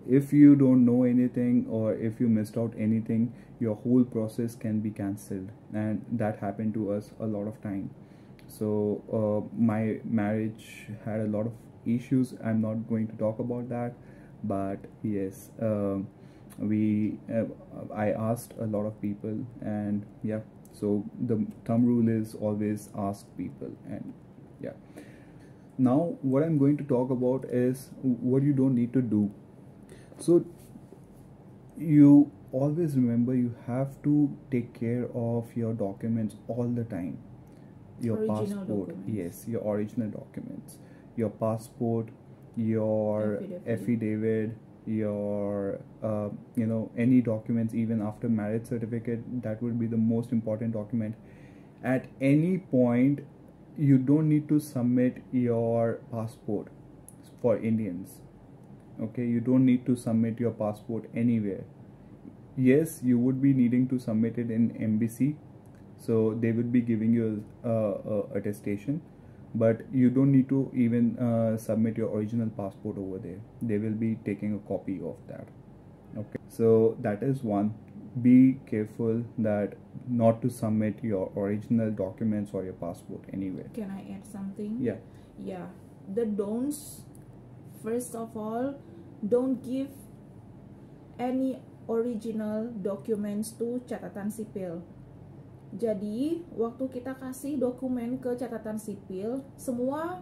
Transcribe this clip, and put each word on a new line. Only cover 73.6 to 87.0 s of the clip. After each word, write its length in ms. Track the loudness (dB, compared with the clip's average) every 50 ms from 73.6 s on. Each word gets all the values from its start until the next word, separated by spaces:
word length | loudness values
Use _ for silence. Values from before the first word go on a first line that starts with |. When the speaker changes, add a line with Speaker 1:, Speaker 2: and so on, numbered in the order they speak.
Speaker 1:
They 160 | -4 -2 -2
will 160 | 0 0 -2 -2
be 240 | -2 -2 -2 -2 -2 -4
taking 300 | -4 -4 -4 -4 -4 -4
a 120 | -4 -4
copy 320 | -6 -6 -6 -4 -6 -6 -6
of 140 | -6 -8 -10 -12 -14 -16
that. 180 | -14 -14 -16 -18 -18 -20 -20 -20 -20 -20 -20 -20 -20 -20 -20 -14 -12
Okay, 220 | -10 -10 -10 -12 -14 -14 -12
so 480 | -2 2 6 6 8 8 6 4 2 0
that 240 | -2 -2 -2 0 0
is 180 | 0 0 0 -2
one. 320 | 0 0 0 0 0 -2 -6 -12 -18 -18 -18 -16 -10 -4 2
Be 380 | 6 8 10 10 10 8 6 2 -4
careful 580 | -4 -4 -2 -2 -4 -4 -2 -2 0 0 0 -2 -4 -4
that 380 | -2 0 2 2 0 0 -2 -6 -10 -18 -18 -18 -12 -6
not 340 | -2 2 4 6 6 6 4
to 80 | 0 -4
submit 520 | -4 -2 -2 0 0 2 0 0 -2 -4
your 300 | -4 -2 -2 -2 -2 -4 -4
original 540 | -2 -2 0 -2 -2 0 0 2 2 2 2
documents 600 | 0 -2 -4 -4 -4 -2 -2 0 0 -2 -2 -4 -6
or 120 | -6 -6
your 80 | -6 -8
passport 500 | -8 -8 -8 -8 -10 -12 -14 -14 -14 -14 -10
anywhere. 380 | -8 -6 -6 -6 -6 -8 -12 -12 -12
Speaker 2:
Can 160 | -10 -10 -10
I 240 | -10 -12 -12 -12 -14
add 100 | -14 -14
something? 520 | -14 -12 -10 -10 -10 -10 -8 -8 -8 -6 -4
Speaker 1:
Yeah. 140 | -4 -4 -4 -6 -10 -18 -20 -20 -20 -20 -18
Speaker 2:
Yeah. 300 | -14 -12 -10 -10 -10 -12 -14 -16 -18 -20 -20 -20 -18 -14 -6 -4
The 120 | -2 -2
don'ts, 760 | 0 -2 -2 -2 -2 -2 -2 -2 -4 -4 -6 -10 -16 -18 -18